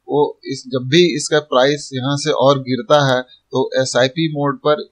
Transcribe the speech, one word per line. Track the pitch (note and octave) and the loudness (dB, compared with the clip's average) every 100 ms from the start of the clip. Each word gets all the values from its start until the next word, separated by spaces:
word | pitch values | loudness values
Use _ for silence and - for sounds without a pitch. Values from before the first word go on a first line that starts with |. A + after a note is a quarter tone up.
| - | -4
वो | C#3+ D3 - - | 0 0 -4 -12
इस, | C3 C4 | -12 -6
जब | A#3 B2+ | -6 0
भी | D#3+ F3 C3+ | 2 4 0
इसका | - D3+ | -2 -2
price | D3 C3 C3+ D3 - | 2 2 2 0 -6
यहाँ | C3+ B2+ C#3+ | -6 -4 -2
से | D3+ | -2
और | - C3 C#3 | 2 2 2
गिरता | C3 B2+ A2+ D3+ C#3 B2+ | 0 -4 2 2 4 0
है | |
तो | B2+ _ - B2 - - | -4 _ -6 -4 -2 -2
एसआईपी | C3 A#2+ C3 D#3+ D#3+ | 0 0 0 0 -4
mode | D3 C#3+ C3 | -2 -4 -2
पर | D3 D3+ - | 0 -2 -4